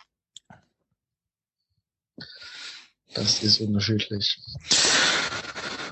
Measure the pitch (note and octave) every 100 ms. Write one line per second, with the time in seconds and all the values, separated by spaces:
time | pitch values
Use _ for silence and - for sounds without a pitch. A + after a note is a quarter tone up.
0 | _ _ _ - _ - _ _ _ _
1 | _ _ _ _ _ _ _ _ _ _
2 | _ - - - - - - - - _
3 | _ - G#2 - G#2+ A2 G#2+ G2+ G2 G#2+
4 | - G#2 F#2 - - - - - - -
5 | - - - - - - - - -